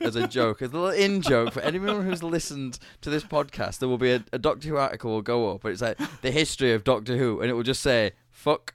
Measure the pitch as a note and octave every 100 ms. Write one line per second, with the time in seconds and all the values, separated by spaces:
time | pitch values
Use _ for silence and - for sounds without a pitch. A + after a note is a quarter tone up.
0 | E4 A#2 A#2 B2 A#2 G#2+ B2+ D#3 F#3 F3+
1 | G3 G3 D3 A#2+ A#2 C3+ D3+ F3 G3+ G#3
2 | F#3+ F3 E3 E3 - C#3+ C3 - - -
3 | D3+ D3 - D3+ D3 - G#2+ - B2+ B2
4 | B2+ B2 - B2 D3+ A2 D3+ C#3+ C3+ -
5 | A#2 A2 G#2 A#2+ G#2+ F#2+ A2 F#2 A#2 -
6 | C#4+ D3 C3 C#3+ D#3 - B2+ A2 C3 A2+
7 | G#2+ B2 B2 G#2 A#2 A#2+ A#2+ B2+ C#3+ A#2+
8 | G2+ - _ - D3 D3 -